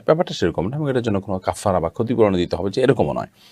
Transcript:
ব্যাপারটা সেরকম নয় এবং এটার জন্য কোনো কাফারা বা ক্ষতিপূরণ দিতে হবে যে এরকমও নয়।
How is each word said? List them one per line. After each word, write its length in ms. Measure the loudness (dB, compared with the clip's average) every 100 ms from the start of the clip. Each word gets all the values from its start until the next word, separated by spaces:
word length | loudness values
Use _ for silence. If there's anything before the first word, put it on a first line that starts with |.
| 2
ব্যাপারটা 280 | 0 0
সেরকম 340 | -2 -2 0 -4
নয় 100 | -4
এবং 120 | -2
এটার 140 | -2
জন্য 180 | 0 -2
কোনো 180 | -2 -4
কাফারা 400 | -4 -4 0 0
বা 100 | 0
ক্ষতিপূরণ 460 | -2 -2 4 4 4
দিতে 200 | 0 -2
হবে 140 | -4
যে 120 | 0
এরকমও 320 | 2 2 2
নয়। 140 | -2 -8 _ -20